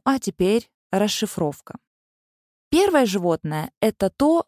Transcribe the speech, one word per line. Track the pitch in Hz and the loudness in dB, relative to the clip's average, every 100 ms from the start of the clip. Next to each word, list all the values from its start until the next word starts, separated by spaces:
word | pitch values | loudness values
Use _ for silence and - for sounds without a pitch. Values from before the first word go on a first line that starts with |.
а | - 269 | -2 -2
теперь | - - 185 226 - _ - | -2 -2 0 0 -2 _ -6
расшифровка. | 196 208 - 214 - 156 - - - _ _ _ _ _ _ _ _ - | -2 0 -2 -6 -4 -4 -4 -16 -20 _ _ _ _ _ _ _ _ -2
Первое | 320 403 311 233 | 2 4 4 2
животное — | 190 175 160 151 156 160 - | 0 -2 -2 -2 -6 -8 -2
это | 220 - 190 | -2 0 -4
то, | - 285 330 | 0 2 2